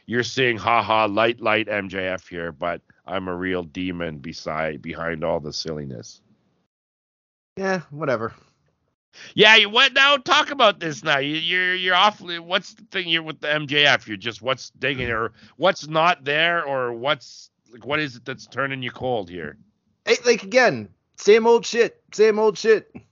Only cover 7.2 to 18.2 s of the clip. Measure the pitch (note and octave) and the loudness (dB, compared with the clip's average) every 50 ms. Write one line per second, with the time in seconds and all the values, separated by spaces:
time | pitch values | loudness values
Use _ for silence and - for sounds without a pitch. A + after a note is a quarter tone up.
7.2 | _ _ _ _ _ _ _ F#3+ F#3+ F#3+ F#3+ F#3 D3+ - C#3+ D3 D#3 C#3+ B2 A2 | _ _ _ _ _ _ _ -6 -4 -2 -2 -4 -6 -10 -12 -6 -2 -2 -2 -2
8.2 | A2+ - - - _ _ _ _ _ _ _ _ _ _ _ _ _ _ _ - | -2 -6 -10 -14 _ _ _ _ _ _ _ _ _ _ _ _ _ _ _ -20
9.2 | - - - - G3+ G#3+ A3 A3 G#3 G3+ G#3+ A#3+ C4+ C4 B3 C#4 C4+ C#4+ C#4+ C4+ | -20 -4 2 4 6 8 8 6 6 4 2 2 2 4 4 4 4 4 2 2
10.2 | - B3+ C#4+ D4 C#4+ D4 C#4+ C#4 B3 G#3 F#3+ D3 E3+ D#3+ C#3+ C3+ - D#3+ D3 C#3 | 0 2 2 2 2 0 0 2 4 4 4 2 -4 -8 -8 -4 -2 0 0 0
11.2 | C#3 C#3+ D3+ D#3+ E3 E3+ F3 F#3 F#3 F3+ F3+ F#3 F3+ F#3 F3+ F3+ F#3+ G3+ G3+ G3+ | 0 -2 -4 -4 -4 -2 -2 0 0 0 -2 -2 0 2 4 4 4 4 2 0
12.2 | G3 F3 E3+ E3+ E3+ E3+ F#3 G3+ F3 - - - - _ - F#3+ F3+ E3+ E3 E3 | -6 -10 -10 -10 -6 -4 -4 -4 -4 -6 -16 -20 -16 _ -8 -6 -2 -2 -2 -2
13.2 | D#3+ D#3 D#3 C3 C#3 D3 D3+ D3+ D3+ C3 C#3+ D3 D3 C#3+ B2+ A2 - G#2+ G#2+ G2 | -2 -4 -10 -8 -4 -2 -2 -2 -2 -2 0 4 4 4 4 2 0 -4 -10 -8
14.2 | F#2+ A#2 A2+ - A2 B2+ C3 B2 - - - - C3 C3 C#3+ B2+ B2+ A#2+ A#2 A2 | -8 -8 -8 -6 -4 -4 -4 -4 -6 -14 -12 -8 -6 -6 -4 -4 -4 -4 -4 -4
15.2 | A2+ G#2+ - _ - - _ - D3+ F#3+ G3 - - D3 D#3 D#3+ D#3+ F3 F3 - | -4 -6 -8 _ -20 -20 _ -2 0 0 0 -2 -4 -4 0 2 2 2 2 0
16.2 | C3+ C#3 D3 D3+ E3 E3+ F3 E3+ D#3 C#3+ C#3 C3 B2+ A#2+ A#2+ A#2 A#2+ C#3 D3+ C#3 | -2 -2 0 0 0 0 0 -2 -2 -4 -4 -4 -4 -4 -4 -4 -2 -2 -2 -2
17.2 | - - - - - - _ _ _ _ A2+ A#2 G#2 B2 D3 D#3 D3+ C#3 A#2 A#2+ | -6 -12 -20 -20 -20 -20 _ _ _ _ -20 -14 -8 -4 -4 -2 -2 -4 -8 -10